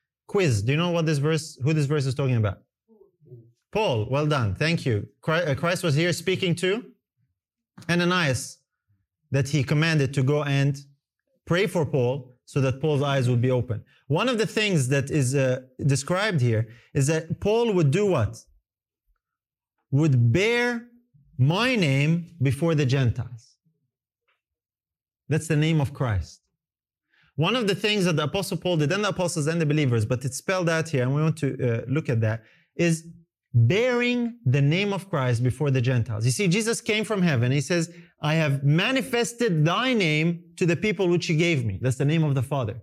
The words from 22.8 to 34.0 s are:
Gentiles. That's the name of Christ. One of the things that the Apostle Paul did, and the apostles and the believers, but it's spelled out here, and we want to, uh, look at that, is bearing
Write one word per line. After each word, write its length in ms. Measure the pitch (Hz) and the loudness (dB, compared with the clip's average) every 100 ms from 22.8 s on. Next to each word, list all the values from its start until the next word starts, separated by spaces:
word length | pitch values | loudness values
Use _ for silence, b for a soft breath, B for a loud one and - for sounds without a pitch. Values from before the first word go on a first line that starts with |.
| 143 | 2
Gentiles. 680 | 139 123 - - 120 - _ _ _ _ _ _ _ _ _ _ _ _ _ _ _ _ _ - | 2 0 -2 -8 -14 -20 _ _ _ _ _ _ _ _ _ _ _ _ _ _ _ _ _ -4
That's 180 | 156 - | -4 0
the 80 | 151 | 0
name 240 | 156 156 | 2 2
of 140 | 139 | 0
Christ. 480 | - 131 98 80 - _ _ _ _ _ _ b b b - | -2 -2 -2 -4 -12 _ _ _ _ _ _ b b b -4
One 200 | 165 247 | 0 0
of 120 | 202 | 0
the 80 | 185 | 0
things 280 | 214 208 | 0 0
that 140 | 180 151 | 2 0
the 60 | |
Apostle 340 | 151 202 185 175 | 0 -2 -4 -4
Paul 200 | 180 170 | -2 0
did, 140 | 143 | 0
and 140 | 196 208 | 0 -2
the 40 | |
apostles 380 | 185 175 165 147 | -2 -2 -2 -2
and 140 | 170 | 0
the 40 | 151 | 0
believers, 400 | 156 139 117 107 | 2 2 0 0
but 200 | 123 135 | -2 -4
it's 100 | - | -6
spelled 320 | - 185 170 | -4 -2 0
out 220 | 160 160 | 0 0
here, 140 | 139 | -2
and 120 | 123 143 | 0 0
we 60 | |
want 160 | 160 156 | 0 0
to, 100 | 139 | -4
uh, 320 | 139 131 117 - | -2 -2 -2 -2
look 220 | 143 156 | -4 -2
at 100 | 113 | 0
that, 240 | 110 113 b b b - | 0 -2 b b b -2
is 320 | 170 160 170 - _ _ _ | 0 0 -4 -20 _ _ _
bearing 840 | 120 117 190 254 240 | 2 2 2 2 0